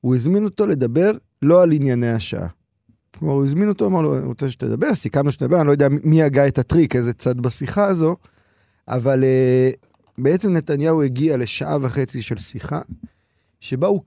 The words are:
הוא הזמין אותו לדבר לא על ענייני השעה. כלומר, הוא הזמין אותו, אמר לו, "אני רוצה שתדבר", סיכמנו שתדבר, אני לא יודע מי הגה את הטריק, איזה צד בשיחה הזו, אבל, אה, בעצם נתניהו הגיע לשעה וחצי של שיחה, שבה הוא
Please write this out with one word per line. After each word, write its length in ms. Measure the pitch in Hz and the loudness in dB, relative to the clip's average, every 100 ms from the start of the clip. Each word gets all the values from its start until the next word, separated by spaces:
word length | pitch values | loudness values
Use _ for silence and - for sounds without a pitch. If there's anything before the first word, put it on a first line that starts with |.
הוא 140 | 127 127 | 0 0
הזמין 280 | 127 196 | 2 0
אותו 240 | 208 185 208 | 0 -2 -2
לדבר 440 | 151 120 131 190 214 _ _ | 0 0 2 0 0 _ _
לא 220 | 139 175 | 4 6
על 80 | 175 | 6
ענייני 400 | 156 139 120 120 | 4 0 0 0
השעה. 360 | 113 92 101 87 - _ _ _ _ _ - | -2 -4 -8 -8 -12 _ _ _ _ _ -8
כלומר, 140 | 156 | -4
הוא 100 | 139 | 0
הזמין 260 | 139 156 208 | 0 0 0
אותו, 160 | 196 208 | 0 0
אמר 160 | 185 | 0
לו, 160 | 151 135 | 0 -2
"אני 80 | 135 | -4
רוצה 260 | 120 139 | -6 -6
שתדבר", 440 | 120 - 113 277 214 | -4 -6 -2 -2 -2
סיכמנו 360 | - 143 143 | -2 0 0
שתדבר, 280 | - 131 175 | -2 0 2
אני 80 | 147 | 2
לא 40 | |
יודע 160 | 143 143 143 | 2 2 2
מי 200 | 156 160 | 2 4
הגה 240 | 151 139 139 | 4 4 2
את 100 | 131 | 0
הטריק, 380 | 123 165 151 123 | 0 2 2 0
איזה 180 | 120 | -2
צד 260 | 113 123 123 | -2 -4 -2
בשיחה 460 | 120 - 127 202 202 | -4 -4 -4 -2 0
הזו, 300 | 180 160 175 _ _ _ _ _ _ - | 2 0 -2 _ _ _ _ _ _ -8
אבל, 360 | 127 123 131 | -2 0 2
אה, 460 | 131 131 127 127 127 - _ _ _ - | 2 4 4 4 2 -2 _ _ _ -2
בעצם 360 | 135 180 208 | 0 0 0
נתניהו 480 | 170 - 143 156 160 | -2 -2 -2 0 0
הגיע 360 | 139 123 156 135 | 0 0 0 0
לשעה 400 | 117 - 147 151 | -4 -6 -4 -4
וחצי 400 | 131 135 131 131 | -2 -4 -6 -8
של 160 | 107 107 | -8 -8
שיחה, 440 | - 107 - 147 - - - _ _ _ _ _ | -8 -10 -8 -10 -10 -16 -18 _ _ _ _ _
שבה 280 | - 131 180 | -10 -4 0
הוא 140 | 202 | -2